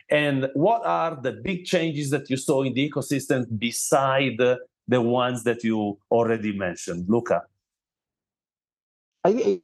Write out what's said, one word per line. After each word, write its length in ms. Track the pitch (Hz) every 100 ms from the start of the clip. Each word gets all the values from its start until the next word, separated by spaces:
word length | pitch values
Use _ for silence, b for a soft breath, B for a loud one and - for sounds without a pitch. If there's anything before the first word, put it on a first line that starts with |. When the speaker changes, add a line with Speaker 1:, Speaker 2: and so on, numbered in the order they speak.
| B
Speaker 1:
And 400 | 147 147 135 135
what 320 | 139 185 233 170
are 340 | 170 165 151
the 120 | 123
big 320 | 107 123 180 180
changes 460 | 180 165 147 143
that 180 | 139 -
you 80 | 131
saw 240 | - 135
in 120 | 135
the 160 | 120 147
ecosystem 560 | 147 - 139 - 131 117 107
beside, 800 | 117 - - 143 135 135 135 117
uh, 160 | 123 127 - _ -
the 140 | 127
ones 420 | 117 123 123 120
that 220 | 113 117 113
you 320 | 110 104 101 -
already 440 | 117 113 113 104
mentioned? 560 | 98 92 85 - 87 90
Luca? 320 | 117 120 85 - _ _ _ _ _ _ _ _ _ _ _ _ _ _ _ _ _ 185
Speaker 2:
I, 360 | 240 208 185